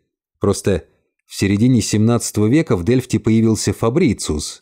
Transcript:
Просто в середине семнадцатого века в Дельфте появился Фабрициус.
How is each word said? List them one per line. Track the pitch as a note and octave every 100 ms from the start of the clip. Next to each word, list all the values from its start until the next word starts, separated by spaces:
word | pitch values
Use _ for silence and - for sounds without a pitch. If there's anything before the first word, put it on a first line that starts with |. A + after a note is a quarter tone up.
| _ _ _ -
Просто | G2 F#2+ - F2 - _ _ _
в | _ -
середине | G2+ G2+ B2 B2
семнадцатого | - G#2+ A2 A#2 - - G#2+
века | D3 E3
в | G#2
Дельфте | F2 B2+ - A2
появился | - A2 A2+ G#2+ -
Фабрициус. | G2 A#2 C3+ E3 F#2 - D2+ - -